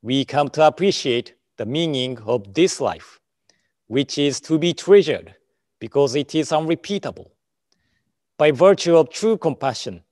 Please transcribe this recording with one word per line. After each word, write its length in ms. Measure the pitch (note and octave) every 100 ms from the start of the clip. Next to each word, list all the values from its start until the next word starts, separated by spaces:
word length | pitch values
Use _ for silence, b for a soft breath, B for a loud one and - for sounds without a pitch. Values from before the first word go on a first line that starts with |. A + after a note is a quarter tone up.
we 240 | G#2+ C3+ C3
come 240 | C#3+ D3
to 180 | D#3 D#3
appreciate 680 | - G3 - C#3+ A#2+ - _ _ _
the 100 | A2
meaning 520 | C#3+ E3 C#3 B2+ B2 G#2+
of 280 | A#2+ G2
this 280 | G2 F3+ -
life, 380 | A#2+ D#2+ - _ _ _ _ _ _ _ _
which 300 | A#2 C#3 -
is 240 | C#3+ C3
to 160 | - D#3
be 160 | E3+
treasured 640 | D#3+ - G3+ D#3+ G#2 - _ _ _ _ _
because 360 | A2+ C#3+ C#3+ C3
it 200 | C#3 D#3+
is 160 | D3+
unrepeatable. 800 | D#3 D#3+ E3 - G3 C#3+ F#2 - _ _ _ _ _ _ _ _ _ _ _
By 140 | D3+
virtue 460 | C3 F#3 G3 E3+ E3+
of 120 | D#3
true 280 | - A3 A3
compassion 680 | E3 C3+ C3+ A#2 - F2+ _